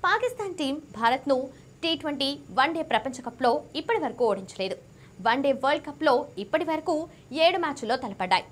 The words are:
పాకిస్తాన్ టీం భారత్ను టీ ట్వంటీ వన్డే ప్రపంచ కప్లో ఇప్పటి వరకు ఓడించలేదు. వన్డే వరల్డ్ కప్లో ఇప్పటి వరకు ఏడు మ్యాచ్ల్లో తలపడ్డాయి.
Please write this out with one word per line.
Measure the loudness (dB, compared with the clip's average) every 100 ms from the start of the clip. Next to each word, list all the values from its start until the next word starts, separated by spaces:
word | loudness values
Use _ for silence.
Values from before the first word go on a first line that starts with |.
| 2
పాకిస్తాన్ | 0 0 -4 -8 -4
టీం | -4 -4 -10 0
భారత్ను | 2 2 2 0 0 -12 -20 -6
టీ | -2 -2
ట్వంటీ | -4 -2 -4 -4 -4 0
వన్డే | 2 0 0
ప్రపంచ | 0 -2 -8 -12
కప్లో | 0 2 2 -2 -8
ఇప్పటి | -2 0 -2
వరకు | 0 2
ఓడించలేదు. | 2 -4 -6 -6 -6 -12 -20 -20 -2 0
వన్డే | 2 2 2 2
వరల్డ్ | 0 -2
కప్లో | 0 4 4 2 -10 -2
ఇప్పటి | -2 0
వరకు | -2 0 -2 -4 -14 -10 4 4
ఏడు | 4 -2
మ్యాచ్ల్లో | -4 -2 -2
తలపడ్డాయి. | -4 -6 2 2 0